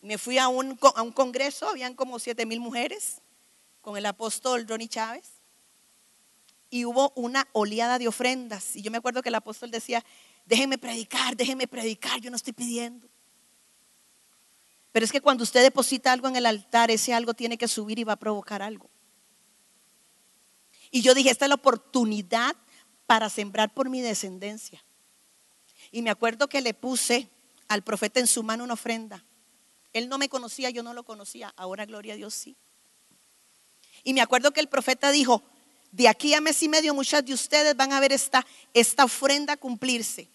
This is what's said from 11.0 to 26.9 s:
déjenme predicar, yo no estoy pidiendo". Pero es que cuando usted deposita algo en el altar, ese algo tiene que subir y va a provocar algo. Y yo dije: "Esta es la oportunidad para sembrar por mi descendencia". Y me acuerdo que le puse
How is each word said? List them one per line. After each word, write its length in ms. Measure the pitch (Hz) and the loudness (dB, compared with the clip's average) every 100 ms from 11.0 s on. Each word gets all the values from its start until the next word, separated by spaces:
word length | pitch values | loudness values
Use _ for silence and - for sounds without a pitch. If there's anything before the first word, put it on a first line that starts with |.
| 220 - 254 240 | -6 -2 -2 0
déjenme 320 | 240 262 247 | -2 -2 -6
predicar, 540 | 247 226 220 - - | -4 -6 -6 -6 -6
yo 80 | 240 | -6
no 60 | 240 | -8
estoy 180 | - | -8
pidiendo". 520 | 226 240 233 240 240 233 _ _ _ _ _ _ _ _ _ _ _ _ _ _ _ _ _ _ | -8 -6 -4 -6 -12 -20 _ _ _ _ _ _ _ _ _ _ _ _ _ _ _ _ _ _
Pero 120 | 220 | 0
es 80 | 220 | 0
que 80 | 277 | 2
cuando 240 | 285 262 | 2 2
usted 160 | 226 247 | 2 6
deposita 500 | 254 254 247 262 254 | 6 6 -2 0 2
algo 160 | 254 262 | 2 0
en 100 | 254 | 0
el 100 | 240 | 0
altar, 440 | 214 196 233 233 | 0 0 2 4
ese 220 | 220 - | 2 2
algo 220 | 233 233 | 0 -2
tiene 240 | 226 233 233 | -4 -4 -4
que 100 | 233 | -4
subir 300 | - 208 220 | -4 -6 -6
y 60 | |
va 100 | 226 | -4
a 40 | 208 | -4
provocar 440 | 214 208 196 208 | -2 -6 -6 -10
algo. 260 | 202 214 - _ _ _ _ _ _ _ _ _ _ _ _ _ _ _ _ _ _ _ - | -10 -12 -20 _ _ _ _ _ _ _ _ _ _ _ _ _ _ _ _ _ _ _ -4
Y 120 | 254 | 2
yo 100 | 240 | 6
dije: 160 | 254 262 | 8 6
"Esta 160 | 240 | 4
es 60 | 285 | 2
la 60 | 285 | 4
oportunidad 1000 | - 233 _ 262 226 214 185 226 247 349 _ _ _ _ | 4 2 _ 0 0 0 -2 0 0 -4 _ _ _ _
para 240 | _ 220 220 | _ 4 4
sembrar 460 | 208 202 202 214 | -4 -6 0 -2
por 160 | - 262 | 0 -4
mi 100 | 262 | -2
descendencia". 800 | 240 208 196 185 202 214 - - _ _ _ _ _ _ _ _ _ _ - | -4 -4 -6 -10 -12 -12 -16 -20 _ _ _ _ _ _ _ _ _ _ -12
Y 80 | 220 | -6
me 80 | 226 | -2
acuerdo 400 | 202 233 226 285 | 0 0 0 0
que 140 | 277 | 0
le 100 | 247 | -2
puse 560 | 214 247 | -4 -4